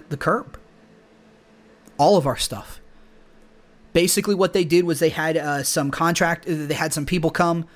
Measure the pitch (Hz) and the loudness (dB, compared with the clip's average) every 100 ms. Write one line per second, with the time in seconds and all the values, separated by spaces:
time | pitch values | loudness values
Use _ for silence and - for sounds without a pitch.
0 | - 139 - 226 - - - _ _ - | -6 -6 -2 -2 -4 -16 -20 _ _ -20
1 | _ _ _ _ _ _ _ _ - - | _ _ _ _ _ _ _ _ -12 0
2 | 151 202 139 120 - 98 - - - - | 2 4 2 -2 -6 -8 -14 -20 -20 -20
3 | - - - - - _ _ _ - 170 | -20 -20 -20 -20 -20 _ _ _ -4 0
4 | 185 - 202 190 185 190 165 170 175 147 | 2 2 0 2 2 2 2 4 2 2
5 | 160 156 160 160 147 143 135 165 139 - | 0 0 -2 0 -2 -2 -2 -2 -2 0
6 | 165 - 170 165 - 156 147 143 160 156 | 0 2 0 0 -4 -4 -4 -4 -4 -4
7 | 143 180 156 - 170 170 160 | -2 0 0 0 0 0 -6